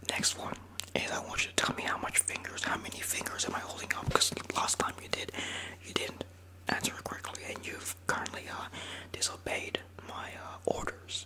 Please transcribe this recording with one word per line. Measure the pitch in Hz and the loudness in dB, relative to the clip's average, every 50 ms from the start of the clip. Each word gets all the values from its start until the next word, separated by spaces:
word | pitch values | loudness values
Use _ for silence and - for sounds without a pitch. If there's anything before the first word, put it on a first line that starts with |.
| - - | 0 0
next | - - - - - | 0 4 4 4 2
one | - - - - - - - - - - - - | 2 -2 -4 -4 -6 -6 -14 -8 -8 -8 2 2
is | - - - | 2 2 4
I | - - - | 0 -2 -2
want | - - - - | -2 2 2 2
you | - | 6
to | - | 6
tell | - - - - | 6 6 6 4
me | - - | 2 0
how | - - | 0 0
much | - - - - - | 0 0 4 4 4
fingers, | - - - - - - - - - | 4 4 0 -2 -4 -4 -4 -2 0
how | - - | 2 2
many | - - - - - | 0 0 -4 -4 -4
fingers | - - - - - - - - - | -2 0 0 0 0 0 0 0 0
am | - - | 0 0
I | - | -2
holding | - - - - - - - | -2 -4 -6 -6 0 0 0
up? | - - - - | 2 2 6 6
Cause | - - - - - - - - | 8 6 6 4 0 -4 0 2
last | - - - - - | 2 4 4 4 4
time | - - - - | 4 2 2 -2
you | - - | -2 -2
did, | - - - - - - - - - - - - - - - | 0 0 0 -2 -2 -2 -2 -2 -2 -2 -4 -4 -8 -10 -10
you | - - | 0 0
didn't | - - - - - - - - - - - - - - - | 0 0 0 -4 -6 -8 -8 -10 -16 -18 -18 -18 -14 2 2
answer | - - - - - | 2 4 4 0 0
it | - - | 0 -4
correctly, | - - - - - - - - | -4 -6 -4 -4 -6 -6 -6 -6
and | - - - - | -6 -6 -4 -4
you've | - - - - - - - - | -6 -6 -4 -4 -4 -4 -6 0
currently, | - - - - - - - - - | 0 2 2 2 -2 -4 -6 -6 -6
uh, | - - - - - - - - - - - - | -6 -6 -6 -6 -6 -6 -6 -6 -6 -8 -8 -8
disobeyed | - - - - - - - - - - - - - - - - - - - | -2 0 0 0 0 -2 -2 -2 0 0 -2 0 -2 -2 -2 -2 -14 -12 -10
my, | - - - - - | -8 -6 -6 -6 -6
uh, | - - - - - - - | -8 -8 -8 -8 -10 -2 2
orders. | - - - - - - - - - - - - | 2 2 4 2 -2 -4 -6 -8 -6 -6 -6 -6